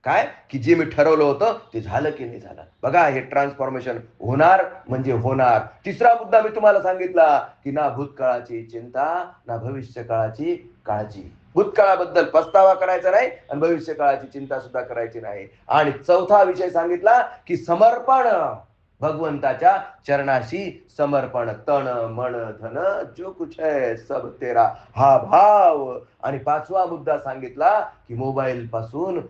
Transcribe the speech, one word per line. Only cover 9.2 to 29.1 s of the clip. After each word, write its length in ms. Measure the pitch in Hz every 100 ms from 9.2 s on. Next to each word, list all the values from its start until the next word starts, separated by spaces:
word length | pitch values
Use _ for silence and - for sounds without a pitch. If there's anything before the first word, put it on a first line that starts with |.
| 175 _ -
ना 100 | 117
भविष्यकाळाची 1160 | 120 135 120 123 117 113 113 113 160 170 - _ -
काळजी. 500 | 107 107 - - _ _ 180
भूतकाळाबद्दल 680 | 202 - 196 185 175 175 151
पस्तावा 480 | 214 208 196 190
करायचा 380 | 185 185 180 185
नाही 160 | 202 254
आणि 320 | - - 143
भविष्यकाळाची 680 | 165 165 - 151 143 135 -
चिंता 320 | 139 139 135
सुद्धा 220 | 127 127
करायची 400 | 123 117 113 117
नाही. 260 | 107 101 98 _ -
आणि 220 | 139 151 131 -
चौथा 360 | 180 180 208
विषय 260 | 185 180 180
सांगितला 520 | 170 170 175 202 247 - - -
की 100 | 170
समर्पण, 680 | - 175 226 233 262 262 240 185 143 110 _ _ _ _
भगवंताच्या 760 | 151 151 160 143 135 127 170 196 - - -
चरणाशी 800 | 143 139 131 - 180 190 - _ -
समर्पण, 520 | 143 139 127 123 113 107 -
तन 200 | 143 131 123 113
मन 220 | 113 127 120 113 107
धन 420 | 113 147 185 202 185 117
जो 140 | 185
कुछ 280 | 190 165 -
है 380 | 156 143 123 110
सब 320 | - 139 123 -
तेरा, 320 | 123 117 110 - - -
हा 220 | 139 135
भाव. 800 | 98 170 208 208 180 151 131 123 - _
आणि 140 | 127 139
पाचवा 480 | 135 151 151 190 180
मुद्दा 320 | 160 156 147
सांगितला 640 | 135 135 127 135 170 214
की 340 | - _ _
मोबाईल 540 | 117 131 135 131 123 117
पासून 540 | 117 117 135 190